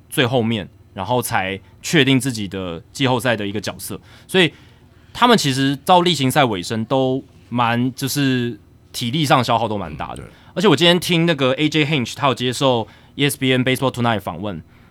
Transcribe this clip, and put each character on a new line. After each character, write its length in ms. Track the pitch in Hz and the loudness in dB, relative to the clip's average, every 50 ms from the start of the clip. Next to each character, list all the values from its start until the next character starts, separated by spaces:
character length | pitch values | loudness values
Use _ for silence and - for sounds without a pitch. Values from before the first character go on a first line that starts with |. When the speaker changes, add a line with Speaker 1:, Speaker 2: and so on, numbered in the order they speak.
| - - | -20 -6
Speaker 1:
最 160 | - 160 127 | -2 0 0
后 160 | 113 135 123 | 0 2 0
面， 280 | 110 113 117 104 82 - - - - _ - | 0 0 -2 -4 -4 -8 -14 -20 -20 _ -10
然 100 | 104 92 | -8 -4
后 160 | 101 123 123 | -2 -2 -2
才 400 | 117 - 120 104 92 95 98 95 - - - - | -2 -2 -2 -2 -2 -2 -4 -6 -10 -14 -20 -14
确 220 | - - - 156 131 | -6 0 2 4 4
定 160 | 135 135 127 | 4 4 2
自 100 | 131 139 | 2 -2
己 160 | 117 110 101 | -4 -6 -6
的 340 | 87 98 95 92 87 82 82 - _ | -6 -6 -6 -6 -6 -8 -10 -12 _
季 160 | - - 139 127 | -6 -2 0 0
后 100 | 127 117 | 0 0
赛 160 | 110 127 113 | 0 -2 -2
的 100 | 104 101 | -2 -4
一 60 | 101 | -6
个 100 | 101 104 | -6 -6
角 140 | 95 110 - | -6 -8 -10
色， 240 | 92 - - 101 - - - - - - - | -10 -10 -12 -12 -14 -16 -18 -20 -20 -8 -2
所 120 | - 185 | 2 2
以 120 | 175 147 - - - - - _ - - _ _ _ - | 2 2 0 -4 -20 -20 -20 _ -20 -20 _ _ _ -14
他 140 | - - 233 | -4 2 4
们 100 | 247 233 | 4 4
其 160 | 165 - 143 | 4 4 2
实 240 | 127 135 135 139 143 135 - | 0 0 0 0 -2 -2 2
到 180 | - 185 180 | 4 4 4
例 120 | 175 180 165 | 4 4 2
行 160 | 139 135 131 | 0 0 0
赛 140 | - 156 139 | 2 2 2
尾 180 | 117 104 90 | 2 0 -2
声 220 | 90 - 117 110 110 | -6 -4 -6 -6 -4
都 360 | - 139 135 131 131 131 135 - - - - - - | -2 0 0 0 0 0 -2 -6 -10 -18 -20 -14 -6
蛮， 440 | 120 123 120 117 117 120 123 131 | -2 0 0 0 0 0 0 -2
就 140 | 120 - 139 | -4 -4 -6
是 500 | 131 - 143 143 131 131 123 120 120 117 - - _ _ _ _ _ | -4 -2 0 0 0 0 0 -2 -4 -6 -10 -16 _ _ _ _ _
体 180 | - - - 117 | -10 -8 -6 -4
力 140 | 127 165 151 | -2 0 2
上 180 | 131 160 131 | 4 4 4
消 160 | 117 - 117 107 | 4 2 0 0
耗 80 | 117 | 0
都 100 | 104 107 | -2 -4
蛮 160 | 101 90 78 69 | -4 -6 -8 -10
大 180 | - 80 62 60 | -10 -10 -10 -12
的。 80 | 67 | -12
Speaker 2:
嗯， 40 | 60 | -14
对。 40 | - - - - - - | -16 -20 -20 -20 -12 -4
Speaker 1:
而 80 | 175 | 2
且 60 | 190 202 | 4 4
我 80 | 147 | 4
今 100 | 123 170 | 6 6
天 140 | 175 175 180 | 4 4 4
听 260 | - - 175 165 165 | 2 0 0 2 2
那 80 | 170 165 | 2 2
个 160 | 135 135 127 127 | 2 0 0 0
A 140 | - 151 151 | 0 0 0
J 160 | - 156 147 | 0 0 0
Hinch， 300 | 135 160 135 117 - - | 0 0 -2 -2 -4 -4
他 140 | - 143 135 | -2 0 0
有 60 | 123 | 0
接 160 | - 123 127 | 0 -2 -4
受 340 | 120 - 143 131 123 117 107 - - - - - _ | -2 0 2 2 2 0 -2 -6 -10 -20 -20 -14 _
E 80 | 127 143 143 | -2 -2 -2
S 80 | 143 | 0
P 160 | - 135 131 | 0 0 2
N 120 | 131 127 123 | 2 2 2
Baseball 260 | 131 131 - 135 127 | 0 0 0 -2 -2
Tonight 300 | - 123 120 117 113 98 | -2 0 0 0 0 0
访 200 | - 98 87 85 | -2 -6 -8 -8
问， 220 | 101 104 90 78 - _ - - - - | -8 -8 -8 -10 -12 _ -20 -20 -20 -20